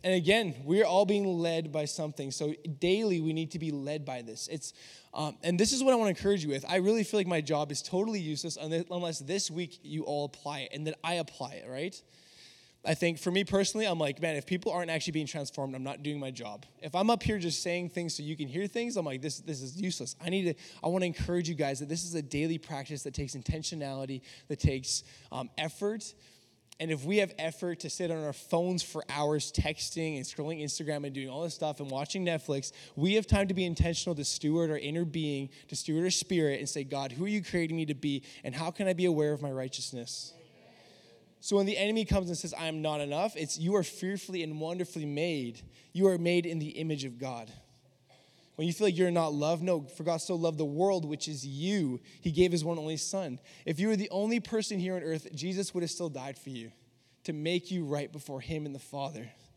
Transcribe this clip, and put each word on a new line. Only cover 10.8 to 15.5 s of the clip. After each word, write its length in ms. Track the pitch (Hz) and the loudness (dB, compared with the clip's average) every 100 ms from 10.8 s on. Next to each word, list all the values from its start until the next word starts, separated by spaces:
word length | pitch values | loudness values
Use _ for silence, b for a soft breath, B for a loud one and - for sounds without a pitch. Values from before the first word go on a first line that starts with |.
| 151 | -4
that 100 | 156 | -4
I 120 | 165 175 | -2 0
apply 400 | 160 - 120 92 | -2 -6 -10 -10
it, 140 | 120 | -10
right? 320 | 131 175 - _ B B B B B B B - | -4 -4 -6 _ B B B B B B B 0
I 80 | |
think 260 | 160 170 160 | 4 4 2
for 120 | 185 | 2
me 120 | 185 | 2
personally, 420 | 196 196 196 214 220 | 4 4 4 2 0
I'm 140 | 165 | 2
like, 220 | 147 139 | 0 0
"Man, 160 | 165 151 | -2 -2
if 80 | - | -2
people 260 | 180 214 | -2 0
aren't 180 | 175 170 | -2 0
actually 220 | 160 165 | -2 0
being 160 | 156 147 | -2 -2
transformed, 480 | 156 139 | -4 -6